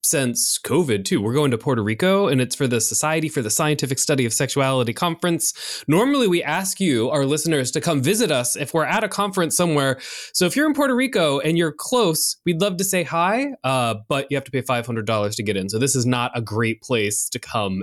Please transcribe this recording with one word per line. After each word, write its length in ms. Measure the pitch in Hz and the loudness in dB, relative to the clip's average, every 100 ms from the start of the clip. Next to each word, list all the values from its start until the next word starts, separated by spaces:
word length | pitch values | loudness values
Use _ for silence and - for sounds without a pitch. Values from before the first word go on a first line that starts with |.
| - | 0
since 540 | 151 127 120 - - | 0 0 -2 -2 -4
covid 460 | - 139 160 104 95 | 0 0 2 0 0
too. 160 | 165 | 0
We're 100 | 101 | 2
going 200 | 131 147 | 2 2
to 60 | 117 | 0
Puerto 240 | - 120 | 0 0
Rico, 460 | 104 110 180 196 202 | 0 2 2 4 4
and 140 | 135 | 2
it's 140 | 123 - | 0 -2
for 120 | 135 | 0
the 140 | 120 | 0
Society 480 | - - 151 160 156 | 0 0 0 0 -2
for 120 | 175 | -2
the 80 | 107 | -2
Scientific 500 | - 156 147 135 135 | 0 2 0 0 -2
Study 260 | - 139 120 | 0 2 2
of 80 | |
Sexuality 580 | - 135 - 135 131 117 | 0 -2 0 0 2 0
conference. 920 | 113 175 165 180 170 - - - - - | 0 -2 0 -2 0 -2 -4 -10 -10 0
Normally, 400 | 156 254 285 226 | 2 4 2 2
we 160 | 170 | 2
ask 380 | 147 160 190 - | 0 -2 -2 -2
you, 280 | 190 120 117 | 2 2 2
our 160 | 147 139 | 0 0
listeners, 460 | 151 165 151 127 | 0 0 0 0
to 80 | 156 | -2
come 220 | 170 147 | 0 0
visit 280 | 131 220 220 | 2 2 2
us 280 | 139 120 - | 0 0 -4
if 160 | 147 | -2
we're 100 | 165 | -2
at 220 | 147 190 214 | 0 0 0
a 20 | |
conference 480 | - 202 190 165 - | -2 -2 0 0 2
somewhere. 460 | 175 147 135 127 - - - | 2 2 2 -2 -6 -14 -8
So 120 | - 180 | 0 0
if 120 | 254 | 2
you're 100 | 311 | 2
in 60 | |
Puerto 200 | 277 277 | 2 2
Rico 460 | 247 262 214 160 139 | 2 2 2 2 2
and 180 | 156 170 | 0 2
you're 140 | 165 | 0
close, 640 | 143 - 247 202 156 - - - | -2 -2 2 2 2 -2 -2 -2
we'd 140 | 165 | 0
love 160 | 202 180 | 0 0
to 60 | |
say 200 | 190 185 | -2 -2
hi, 500 | 156 165 175 226 285 262 | -2 0 0 0 -2 -4
uh, 320 | 131 131 120 107 107 | -2 0 0 -2 -2
but 180 | 139 139 | -2 0
you 60 | 139 | -4
have 80 | |
to 80 | 135 | -2
pay 80 | 135 | -6
five 260 | 120 123 117 | 0 -2 -2
hundred 200 | 113 107 | -4 0
dollars 320 | 110 104 104 | 0 0 -2
to 60 | |
get 120 | 107 98 | -2 -2
in. 140 | 95 | -2
So 100 | 110 | -2
this 160 | 131 131 | 0 0
is 100 | 120 | 2
not 260 | 123 120 123 | 0 0 -4
a 60 | |
great 400 | 107 107 113 113 | -4 -2 -2 -2
place 480 | - 120 104 104 - | -2 0 0 -2 -6
to 100 | - | -8
come 420 | - 120 101 95 | -6 -4 -2 -4